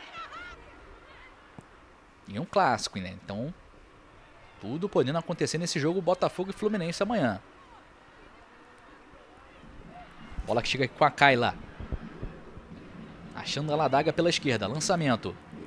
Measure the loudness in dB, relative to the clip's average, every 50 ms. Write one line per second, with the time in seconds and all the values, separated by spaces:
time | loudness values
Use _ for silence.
0 | -18 -16 -14 -14 -12 -12 -12 -14 -14 -14 -16 -16 -18 -20 -20 -20 -20 -20 -20 -20
1 | -20 -20 -20 -20 -20 -20 -20 -20 -20 -20 -20 -20 -20 -20 -20 -20 -20 -20 -20 -20
2 | -20 -20 -20 -20 -16 -10 -6 -6 -6 0 2 2 4 4 2 2 -2 -4 -6 -6
3 | -8 -8 -10 -12 -10 -8 -6 -6 -6 -8 -8 -12 -18 -20 -20 -20 -20 -20 -20 -20
4 | -20 -20 -20 -20 -20 -20 -20 -20 -20 -20 -20 -12 -8 -6 -4 -4 -4 2 4 4
5 | 4 4 2 -2 -2 -4 -2 -2 0 0 0 -2 -2 -2 0 0 2 2 0 2
6 | 2 2 2 2 2 0 0 -2 -4 -6 -4 -2 -2 0 0 0 -2 -2 -2 -2
7 | -2 0 2 2 2 2 0 -2 -6 -14 -20 -20 -20 -20 -20 -20 -20 -20 -20 -20
8 | -20 -20 -20 -20 -20 -20 -20 -20 -20 -20 -20 -20 -20 -20 -20 -20 -20 -20 -20 -20
9 | -20 -20 -20 -20 -20 -20 -20 -20 -20 -20 -20 -20 -20 -18 -18 -18 -18 -18 -18 -18
10 | -18 -18 -18 -18 -16 -10 -8 -8 -2 0 0 0 2 0 2 2 0 0 4 4
11 | 4 4 8 8 8 8 8 8 6 4 2 0 -8 -14 -14 -14 -8 -6 -6 -6
12 | -6 -10 -12 -12 -12 -12 -12 -14 -16 -16 -16 -18 -16 -16 -16 -16 -16 -16 -16 -16
13 | -16 -16 -16 -18 -18 -14 -14 -10 -8 -6 -4 -4 -2 0 2 2 4 4 4 4
14 | 4 4 2 4 4 4 4 4 2 2 2 2 0 0 -2 -2 0 2 2 2
15 | 4 4 2 2 0 -4 -8 -8 -14 -16 -16 -16 -14